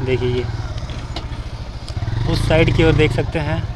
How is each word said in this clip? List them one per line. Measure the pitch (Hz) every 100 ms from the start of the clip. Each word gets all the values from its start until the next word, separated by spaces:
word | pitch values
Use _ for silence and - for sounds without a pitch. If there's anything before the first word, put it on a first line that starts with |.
| 127
देखिए, | 127 127
ये | 123 123 - - - - - - - - - - - - - - - - - -
उस | 165 -
साइड | 160 165 -
की |
ओर | 160
देख | 151 151
सकते | - 147 170
हैं | 147 160 160